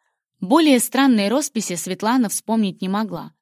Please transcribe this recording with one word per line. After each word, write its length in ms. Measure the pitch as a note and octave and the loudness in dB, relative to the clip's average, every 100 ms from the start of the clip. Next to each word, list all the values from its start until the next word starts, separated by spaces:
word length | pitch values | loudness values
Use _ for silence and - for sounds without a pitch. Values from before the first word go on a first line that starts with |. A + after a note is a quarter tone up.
| _ _ _ _ | _ _ _ _
Более 400 | F#3 D4 D#4 B3 | 0 4 6 4
странной 480 | - B3+ C#4 A3 G3+ | 2 2 4 4 2
росписи 480 | B3+ D4 A3+ - F3 | 0 -2 -6 -6 -8
Светлана 540 | F3+ F#3 G#3 C4 G#3 | -8 -4 0 0 0
вспомнить 520 | - - A3+ G3+ - | -4 -4 -2 -2 -4
не 60 | F#3 | -4
могла. 460 | G3+ G#3+ E3+ D#3 _ | -4 -4 -8 -12 _